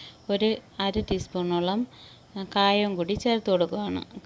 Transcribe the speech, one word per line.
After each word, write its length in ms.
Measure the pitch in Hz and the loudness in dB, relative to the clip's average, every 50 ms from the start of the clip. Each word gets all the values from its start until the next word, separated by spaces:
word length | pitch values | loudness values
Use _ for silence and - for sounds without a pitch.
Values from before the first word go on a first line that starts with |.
| - - - - - - | -20 -20 -20 -12 -6 -2
ഒരു 200 | 202 196 214 220 220 - - - - - | 0 2 2 0 0 -2 -6 -10 -8 -4
അര 120 | 196 196 185 214 | -2 -2 -2 -2
ടീസ്പൂണോളം, 880 | - - 196 180 - - - 180 175 175 175 170 175 180 202 226 247 - - - - - - - - - - | -2 0 -2 -2 -4 -4 -4 -2 -2 0 0 0 0 0 0 -2 -2 -4 -8 -18 -20 -20 -20 -20 -20 -14 -10
ആ, 80 | 196 190 | -10 -8
കായവും 520 | - - 202 202 202 202 208 208 202 190 | -2 2 4 4 4 4 4 2 2 0
കൂടി 180 | 175 170 175 208 | -2 -2 -2 -2
ചേർത്ത് 360 | - - 240 226 220 - 202 | 0 0 0 0 2 2 2
കൊടുക്കുകയാണ്. 680 | 185 175 185 175 - 208 208 185 185 - - - - - - | 4 4 4 2 -2 -4 -4 -4 -4 -6 -8 -10 -14 -14 -10